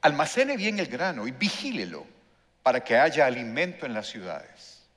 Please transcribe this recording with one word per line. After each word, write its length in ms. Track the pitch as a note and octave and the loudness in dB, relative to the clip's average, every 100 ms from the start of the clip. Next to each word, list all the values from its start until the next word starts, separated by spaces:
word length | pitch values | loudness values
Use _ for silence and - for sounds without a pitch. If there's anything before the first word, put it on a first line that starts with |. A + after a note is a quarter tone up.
Almacene 560 | - D3 D3+ - C4+ C4+ | 4 4 0 2 2 2
bien 220 | G3+ G#3 | -2 -2
el 80 | F3+ | -4
grano 420 | B2 F#3 D3 G#2+ | -2 -2 -2 -6
y 20 | |
vigílelo 760 | C3 G3+ - C#4+ A3 F#2 D#2 - _ _ _ _ _ | -2 -2 -2 -6 -6 -6 -10 -16 _ _ _ _ _
para 200 | B2+ B2+ | 2 2
que 140 | - A#2+ | 2 4
haya 300 | D#3 D#3 C#3 | 4 6 2
alimento 580 | B2 A#2 A#2+ F3+ - | 2 -4 -2 -2 -4
en 80 | C#3+ | -6
las 140 | A2 G#2 | -6 -8
ciudades. 760 | A#2 F#2 D2+ - - - - _ | -10 -10 -10 -12 -20 -20 -20 _